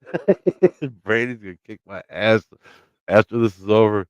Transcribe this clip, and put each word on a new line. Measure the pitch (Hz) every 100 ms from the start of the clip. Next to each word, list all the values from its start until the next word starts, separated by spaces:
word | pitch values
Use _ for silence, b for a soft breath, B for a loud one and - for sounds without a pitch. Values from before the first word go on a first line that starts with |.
| _
<laughs> | 180 - 196 - - 185 - 143 113
Brady's | 92 110 120 123
gonna | 101 87 _
kick | 107 _
my | 98 -
ass | 78 104 110 - _ b b b b -
after | 95 107 117
this | 117 92
is | 95
over. | 107 110 104 95